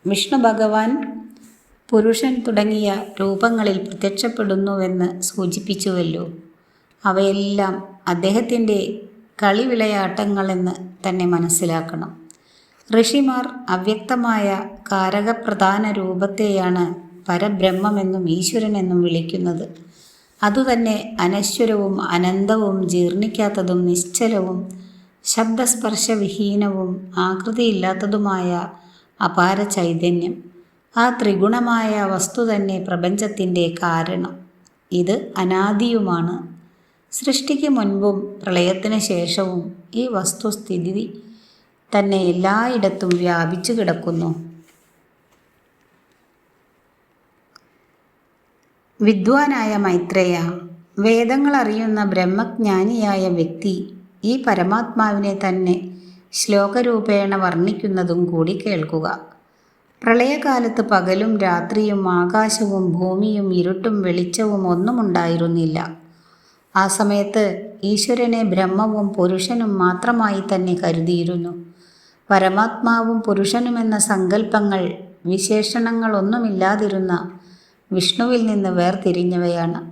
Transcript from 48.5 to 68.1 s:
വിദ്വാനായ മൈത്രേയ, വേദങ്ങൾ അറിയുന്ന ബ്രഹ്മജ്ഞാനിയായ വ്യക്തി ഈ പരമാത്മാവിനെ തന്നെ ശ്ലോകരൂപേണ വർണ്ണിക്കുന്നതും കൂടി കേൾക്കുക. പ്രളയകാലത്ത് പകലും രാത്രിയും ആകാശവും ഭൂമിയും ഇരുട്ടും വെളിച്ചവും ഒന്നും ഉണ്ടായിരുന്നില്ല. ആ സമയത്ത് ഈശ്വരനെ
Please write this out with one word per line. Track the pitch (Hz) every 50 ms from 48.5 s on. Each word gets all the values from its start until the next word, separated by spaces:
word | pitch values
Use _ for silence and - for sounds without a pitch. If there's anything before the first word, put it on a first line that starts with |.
| _ _ _ _ _ _ _ _ _ _
വിദ്വാനായ | 214 208 214 190 180 214 262 277 294 277 277 247 220 214 214
മൈത്രേയ, | 208 202 190 180 175 175 175 180 190 180 180 175 170 165 170 180 175 175 - - - - _ _
വേദങ്ങൾ | - 202 220 226 226 233 226 254 277 285 285 285
അറിയുന്ന | 277 269 214 214 220 226 220 214 214 208
ബ്രഹ്മജ്ഞാനിയായ | 196 185 185 180 180 190 202 226 - - - 226 208 190 185 190 214 240 233 214 202 196 190 190 185
വ്യക്തി | 175 170 165 165 165 - - 202 185 175 - - - - - _ _ _ -
ഈ | 214 247
പരമാത്മാവിനെ | 262 254 240 202 180 175 185 208 226 240 233 - 240 220 214 208 202 202 202 196
തന്നെ | 196 - 190 180 185 185 180 180 180 180 - - - - - - - _ _ -
ശ്ലോകരൂപേണ | - - - 202 202 202 202 208 247 247 247 233 214 208 220 208 202 196 196 196
വർണ്ണിക്കുന്നതും | 196 190 180 170 170 175 208 214 - - 208 190 185 180 175 170 175 180
കൂടി | 175 170 160 160 165 202
കേൾക്കുക. | - - 214 196 165 151 151 165 160 160 175 - - - - - _ _ _ _ _ _ _ _ _ _ _ _ _
പ്രളയകാലത്ത് | - 233 226 240 247 269 285 302 - 285 262 247 240 226 226 - 214
പകലും | - 214 185 180 185 185 190 214 226 220 208
രാത്രിയും | 190 185 175 175 185 - 214 214 214 208 202 196 190 185
ആകാശവും | 180 175 175 175 180 214 220 214 214 - 226 202 196 190 185 180
ഭൂമിയും | 165 175 185 185 185 190 208 214 214 208 196 190 185
ഇരുട്ടും | 180 175 180 190 190 185 226 214 202
വെളിച്ചവും | 190 180 170 180 180 180 175 - 220 214 208 202 190
ഒന്നും | 180 175 170 185 226 247 240
ഉണ്ടായിരുന്നില്ല. | 220 196 175 175 170 170 170 165 170 170 170 170 165 160 156 165 - 165 - - - - - _ _ _ _ _ _ _ _ _ _ _ _
ആ | 190 190
സമയത്ത് | 185 - - 214 202 202 202 202 202 202 220 208 196 180 180 208 - - - -
ഈശ്വരനെ | 196 208 208 - -